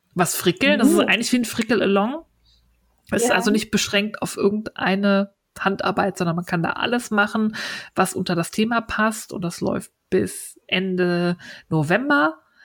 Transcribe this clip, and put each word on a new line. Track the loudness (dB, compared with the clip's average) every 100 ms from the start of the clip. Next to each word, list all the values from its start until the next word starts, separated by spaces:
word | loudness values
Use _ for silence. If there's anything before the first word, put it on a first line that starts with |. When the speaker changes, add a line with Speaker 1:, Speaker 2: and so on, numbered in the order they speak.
| _
Speaker 1:
was | -2 -2
frickeln. | 0 0 2 2 4
Das | 6
ist | 6
Speaker 2:
Oh. |
Speaker 1:
eigentlich | 4 2 2
wie | 0
ein |
Frickel-Along. | 0 -2 0 2 2 2 0 -4 -12 _ _ _ _ _ _ _ -4
Ist | 0 2
Speaker 2:
Ja. |
Speaker 1:
also | 2 2
nicht | 0 0
beschränkt | -2 0 -2 -2 -4
auf | -6 0
irgendeine | 0 0 -6 -4 -2 2 2 2 0 _ _ -4
Handarbeit, | -4 -2 -2 0 -2 -2
sondern | -2 -2
man |
kann | -2 -2
da | -2
alles | -2 -2 -2 -2
machen, | 0 0 0 -2 -2 -8 -10 -6
was | -2 0
unter | 0 -2
das | -2 -2
Thema | 0 0 0
passt. | -2 -2 0 -2 -8
Und | -8
das | -6 -4
läuft | -4 -4 -6 _ -2
bis | 0 0 -6 -16 -16 -4
Ende | -2 0 0 2 2 0 -2 -8 -16 -2
November. | 0 2 2 2 2 2 -2 _ _